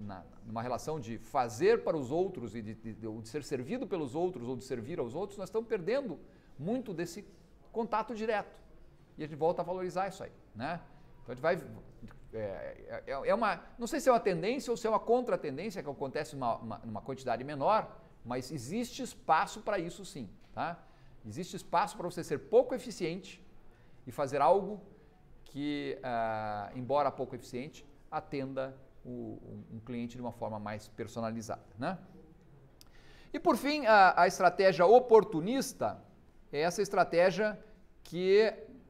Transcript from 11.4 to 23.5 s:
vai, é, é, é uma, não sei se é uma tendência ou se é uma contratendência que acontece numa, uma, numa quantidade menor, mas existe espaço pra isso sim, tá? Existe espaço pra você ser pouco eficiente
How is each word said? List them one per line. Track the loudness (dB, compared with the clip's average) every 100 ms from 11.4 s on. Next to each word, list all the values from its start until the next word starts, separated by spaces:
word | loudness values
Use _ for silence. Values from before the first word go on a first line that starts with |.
vai, | 0 0 -4 -14 -18 -18 -18 -18 -12
é, | -6 -6 -6 -10 -12 -12 -12 -8
é, | -4 0
é |
uma, | 2 2 -2 -8 -10
não | -6
sei | 2
se | 4
é |
uma | 6
tendência | 4 0 0 -2 -4
ou | -2
se | 0
é |
uma | 0
contratendência | 2 2 2 -2 -2 -6 -8 -8
que | -8
acontece | -6 -4 -4 -6 -2
numa, | -2 -2
uma, | -6 -10
numa | -10 -8
quantidade | -8 -6 -2 -2
menor, | -4 -2 2 2 0 -10 -20 -14
mas | -6 -6 -6
existe | -8 -6 -4 -4 -6
espaço | -10 -4 2 4 2 -4
pra | -4 -2
isso | -4 -8
sim, | -12 -12 -12 -16 -12
tá? | -6 -6 -6 -16 -20 -20 -18 -12
Existe | -10 -10 -12
espaço | 0 0 0 -2
pra | -8
você | -6
ser | -4 -4
pouco | 4 6 6
eficiente | 0 -6 -4 -4 -4 -10 -18 -20